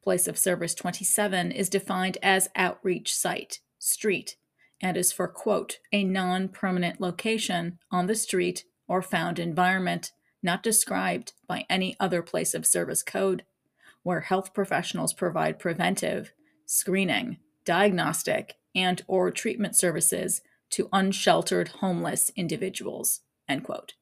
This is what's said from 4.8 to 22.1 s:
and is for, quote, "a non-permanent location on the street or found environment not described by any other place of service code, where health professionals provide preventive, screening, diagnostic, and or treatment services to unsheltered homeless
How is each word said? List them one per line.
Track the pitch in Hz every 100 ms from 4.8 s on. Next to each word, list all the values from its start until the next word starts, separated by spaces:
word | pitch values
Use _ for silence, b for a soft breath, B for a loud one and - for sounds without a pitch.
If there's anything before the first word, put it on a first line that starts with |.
and | 190 180
is | 180
for, | - 180
quote, | - - 185 - - _
"a | 208
non-permanent | 190 190 185 185 190 190 196 180 175 -
location | 185 175 220 220 - 180 170 175 _
on | 180 180
the |
street | 233 - 185 180 180 - _ -
or | 180
found | 180 175 170 170
environment | 170 160 180 190 180 170 - _ _ _
not | - 220
described | 226 214 - 185 185 175 - _ _
by | 180 -
any | 185 185 -
other | 190 170
place | 170 165 165
of | -
service | 160 175 170 -
code, | - 190 196 180 - _ _ b b b
where | - 170
health | - 190 190
professionals | - 190 151 175 170 165
provide | - 165 160 156 156
preventive, | 175 165 170 196 - - - _ b b
screening, | - - - 185 190 110 82 - _ _ -
diagnostic, | 170 208 185 160 160 - 156 - - _
and | 185 185 180 -
or | 185 180
treatment | 170 226 - 202 -
services | 180 165 165 180 175 - b b _
to | - -
unsheltered | 196 190 190 - 165 165 180 170
homeless | - 196 175 165